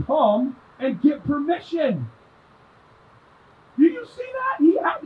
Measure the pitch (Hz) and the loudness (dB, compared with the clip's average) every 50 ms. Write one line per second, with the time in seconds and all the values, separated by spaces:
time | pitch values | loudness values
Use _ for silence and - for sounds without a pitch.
0 | - - 269 311 262 214 208 226 254 277 - - - - - - 254 262 - 170 | -4 -2 0 2 4 4 2 2 0 -2 -6 -8 -18 -20 -12 -6 -4 -4 -2 2
1 | - 294 294 285 - - 294 285 285 311 349 339 - - 330 339 302 262 208 143 | 2 2 2 2 -2 -4 -2 -2 0 -2 -2 -2 -4 -4 -4 -2 0 0 -2 -2
2 | 120 110 - _ _ _ _ _ _ _ _ _ _ _ _ _ _ _ _ _ | -6 -8 -12 _ _ _ _ _ _ _ _ _ _ _ _ _ _ _ _ _
3 | _ _ - - _ _ _ _ _ _ _ _ _ _ _ - 285 339 - 494 | _ _ -20 -20 _ _ _ _ _ _ _ _ _ _ _ 4 4 4 2 0
4 | 466 - - 494 494 523 523 523 523 523 - - 294 330 381 - - 330 - 622 | -12 -14 -12 -14 -12 -10 -8 -6 -4 -4 -2 2 4 4 4 2 0 -2 -4 -4
5 | - | 0